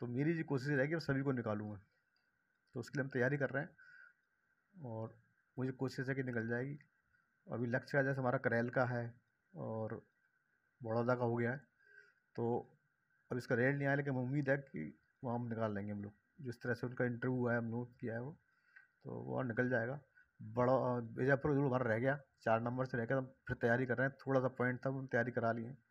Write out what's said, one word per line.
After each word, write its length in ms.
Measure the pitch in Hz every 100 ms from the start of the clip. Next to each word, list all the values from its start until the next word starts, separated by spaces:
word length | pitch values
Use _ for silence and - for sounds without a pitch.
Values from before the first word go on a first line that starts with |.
तो 60 | 123
मेरी 280 | 120 147
जो 100 | 165
कोशिश 240 | 160 139 135
रहेगी, 240 | 147 139
मैं 80 | 165
सभी 220 | 151 139
को 100 | 139
निकालूंगा, 480 | 127 110 104 107 107 - _ _ _ _ _ _ _ _
तो 60 | 123
उसके 180 | 120 127
लिए 60 |
हम 60 | 135
तैयारी 260 | 131 123 143
कर 140 | 131
रहे 120 | 139
हैं 80 | 143 - - - - _ _ _ _ _ _ 196
और 360 | 131 110 113 - _ _ _ -
मुझे 120 | 131
कोशिश 380 | 131 131 - 127
है 60 |
कि 80 | 135
निकल 260 | 127 120 110
जाएगी। 300 | 120 135 147 - _ _ _ _ _ -
अभी 140 | 113 120
लक्ष्य 360 | 123 - 147
जैसे 180 | 135 135
हमारा 180 | 127 131
करेल 320 | 123 117 120
का 140 | 135
है 300 | 123 123 120 - _ _ _ 165
और 500 | 120 110 110 113 - _ _ _ _ _ _ _
बड़ौदा 320 | 117 113 120
का 100 | 123
हो 120 | 123 120
गया 140 | 117
है, 80 | 135 - _ _ - - _ _ -
तो 360 | 117 120 - _ _ _ _ _ _
अब 60 | 127
इसका 160 | -
रिजल्ट 220 | 120 127 143
नहीं 100 | 139
आया, 100 | 139
लेकिन 180 | 143
उम्मीद 360 | 127 127 143 135
है 60 | 139
कि 420 | 143 - - - _ _
वो 60 | 131
हम 180 | 120 120
निकाल 260 | 113 110
लेंगे 180 | 101 104
हम 100 | 104
लोग। 100 | 101 - _ _
जिस 220 | 131 113
तरह 120 | 123
से 120 | 117 127
उनका 180 | 127
इंटरव्यू 340 | 123 117 127 127
हुआ 140 | 120
है, 60 | 120
हम 120 | 117
लोग 280 | 113 120 -
किया 140 | 117
है 80 | 113
वो, 180 | 127 175 _ _ _ - - _
तो 60 | -
वो 320 | 120 123 127
निकल 260 | 131 117 127
जाएगा। 320 | 123 117 147 - _ _ _
बड़ा, 300 | 110 113 123
अ, 280 | 127 127 123
बीजापुर 520 | 113 120 127 135 151
जरूर 140 | 139 143
हमारा 240 | 123 120
रह 80 | 110
गया, 220 | 131 143 - _
चार 180 | - 110
नंबर 260 | 120 127 127
से 120 | 123
रह 60 |
गया, 160 | 113 135
तो 60 | 131
हम 80 | - -
फिर 80 | 123
तैयारी 300 | 120 120 127
कर 120 | 117
रहे 100 | 135
हैं। 80 | 139 -
थोड़ा 140 | 135
सा 80 | 127
पॉइंट 380 | 127 123 127 139
था, 40 |
वो 80 | 135
हम 80 | 131
तैयारी 240 | 120 123
करा 220 | 120 117
लिए, 240 | 117 117 139 _